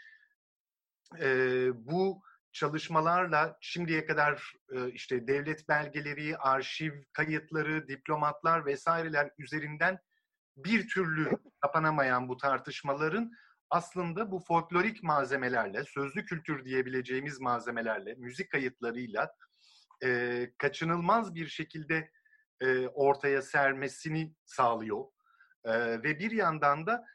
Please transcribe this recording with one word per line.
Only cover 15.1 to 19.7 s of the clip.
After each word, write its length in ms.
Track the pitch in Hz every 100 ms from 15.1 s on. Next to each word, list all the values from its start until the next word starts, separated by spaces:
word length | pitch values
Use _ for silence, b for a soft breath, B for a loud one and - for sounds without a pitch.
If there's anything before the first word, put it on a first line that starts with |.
| 151 127 135 127 123 101 104
sözlü 400 | 143 139 139 190
kültür 400 | - 170 - 143
diyebileceğimiz 760 | 131 131 131 131 127 131 143 135
malzemelerle, 720 | 131 120 120 117 113 107 98
müzik 360 | 123 123 131 185
kayıtlarıyla, 840 | 143 127 - 117 117 123 101 151 - - b b